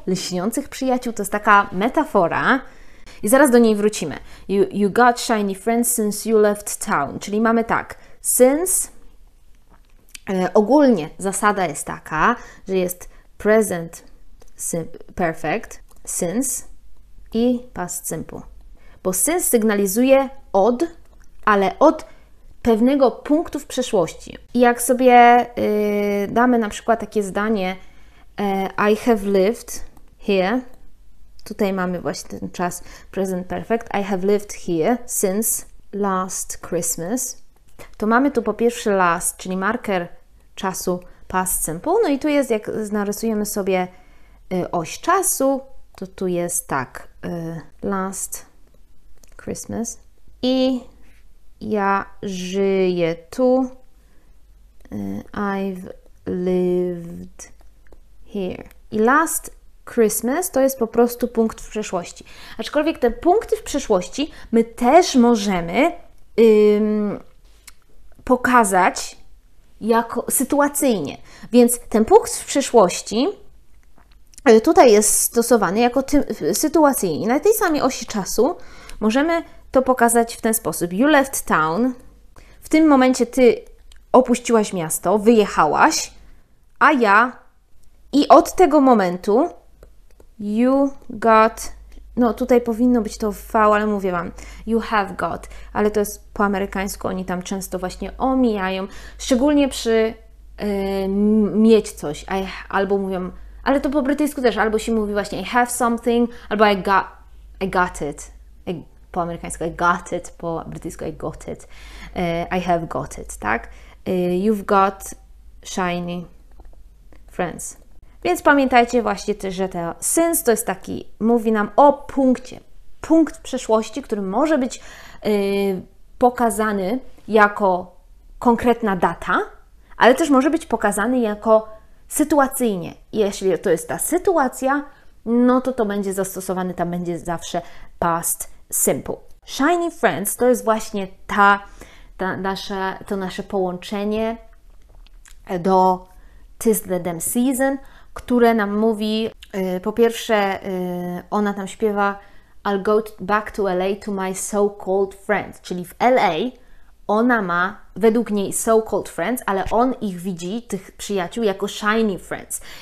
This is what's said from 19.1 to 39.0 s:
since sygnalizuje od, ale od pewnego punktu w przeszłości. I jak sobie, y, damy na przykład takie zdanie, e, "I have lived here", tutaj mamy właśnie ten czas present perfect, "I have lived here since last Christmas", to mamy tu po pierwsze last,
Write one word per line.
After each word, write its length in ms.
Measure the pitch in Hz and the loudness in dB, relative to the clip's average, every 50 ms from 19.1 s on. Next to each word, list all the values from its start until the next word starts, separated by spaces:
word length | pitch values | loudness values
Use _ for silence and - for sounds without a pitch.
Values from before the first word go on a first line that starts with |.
| 185 | -2
since 280 | - - 294 330 359 | 0 0 0 0 0
sygnalizuje 880 | 330 - - 233 214 220 208 202 202 196 185 226 254 269 269 269 269 254 - - - - - | 0 2 2 2 4 2 2 2 0 0 2 2 4 6 6 4 4 2 -4 -14 -8 -2 2
od, 320 | 196 185 233 247 240 339 339 - - - - - - - - - - - | 2 4 4 2 2 -2 -4 -6 -10 -20 -20 -20 -20 -20 -20 -18 -2 2
ale 340 | 214 208 202 196 185 - - | 2 4 4 2 0 2 4
od 260 | 269 311 - - - - - - - - - - - - - - - | 4 4 4 2 -2 -16 -20 -20 -20 -20 -20 -20 -20 -20 -18 -2 2
pewnego 480 | 247 226 208 233 254 285 277 269 233 | 2 4 4 4 4 4 4 4 2
punktu 480 | - - - - 294 311 339 - - 294 | 2 -2 -2 0 0 0 0 -2 -8 -10
w 80 | - | -10
przeszłości. 720 | - - 262 247 - - 202 160 - - - - - - - - - - | -8 -6 -6 -4 0 0 0 0 0 -4 -10 -16 -18 -18 -18 -14 -6 0
I 60 | 240 | 2
jak 220 | 247 240 240 240 - | 4 4 4 2 0
sobie, 640 | - 254 233 262 247 247 247 240 240 240 247 240 240 - 220 | 0 2 4 6 8 10 10 10 10 8 6 4 2 -2 -4
y, 680 | 214 208 214 208 208 208 208 208 202 202 202 202 202 196 | -2 0 0 0 0 0 0 0 0 0 0 -2 -2 -2
damy 280 | - 226 240 247 247 233 | 0 2 4 4 4 2
na 100 | 220 208 | 0 -2
przykład 320 | - - - - 220 - | -6 -6 -2 -2 -2 -2
takie 220 | 214 - - 214 202 | -2 -4 -4 -2 -2
zdanie, 540 | 190 175 202 208 220 226 202 185 185 190 190 - - - - - - - - - - - - | -2 -2 -2 -2 -2 -2 -2 -2 -4 -6 -8 -12 -20 -20 -20 -20 -20 -20 -20 -20 -14 -8 -4
e, 520 | 208 202 196 190 190 - - - 202 214 214 | -4 -2 -2 -2 -4 -4 -2 0 2 2 2
"I 40 | |
have 260 | 214 - 247 233 208 196 | 2 2 2 0 2 0
lived 640 | 202 196 190 185 196 240 - - - - - - - - - - - - - - | 0 2 2 2 2 0 -2 -8 -12 -10 -10 -10 -10 -12 -16 -20 -20 -20 -8 -4
here", 340 | - 202 190 180 190 233 262 254 - - - - - - - - - - - - - - - - | 0 0 2 2 0 0 -2 -4 -6 -12 -16 -16 -18 -18 -18 -20 -20 -18 -18 -18 -18 -16 -14 -14
tutaj 280 | - 220 - 214 190 196 | -12 -6 -4 -2 -2 -2
mamy 280 | 190 180 180 180 170 | -2 -2 -4 -4 -4
właśnie 380 | - 147 175 - - - - - | -6 -6 -8 -8 -10 -14 -12 -12
ten 120 | 196 180 | -12 -10
czas 320 | - - 180 175 - - - - - - - - | -6 -6 -6 -6 -6 -8 -12 -16 -18 -20 -20 -10
present 360 | - 190 190 190 185 180 180 | -6 -4 -4 -4 -4 -6 -6
perfect, 420 | - - 185 170 - 226 233 - - - 202 | -6 -8 -8 -4 -2 -4 -4 -2 -4 -4 -4
"I 40 | 196 | -4
have 140 | 190 202 185 | -2 -2 -2
lived 340 | 180 196 208 202 202 - - | 0 2 0 0 -2 -6 -12
here 460 | - - - 170 160 156 208 247 240 - | -10 -6 -4 -2 0 2 2 0 0 -2
since 600 | - - - - 190 190 208 226 - - - - - - - - - - | -6 -4 -2 -2 0 0 -2 -2 -2 -4 -6 -8 -12 -18 -20 -18 -12 -8
last 680 | 202 202 196 190 185 185 185 - - - - - - - - | -4 -2 -2 -2 -2 -4 -4 -8 -8 -8 -10 -10 -12 -10 -6
Christmas", 760 | 180 170 165 - - 170 165 175 233 254 - - - - - - - - _ - - - - - - | -6 -4 -4 -4 -6 -6 -4 -4 -4 -4 -4 -6 -10 -14 -18 -20 -20 -20 _ -20 -20 -18 -18 -18 -10
to 100 | - 214 | -4 0
mamy 240 | 214 226 240 277 285 | 2 2 4 2 2
tu 120 | 277 233 208 | 0 0 -2
po 120 | 220 208 | -2 -2
pierwsze 360 | - 226 240 240 - - 220 | 0 0 0 0 0 0 0
last, 460 | 202 190 | 2 2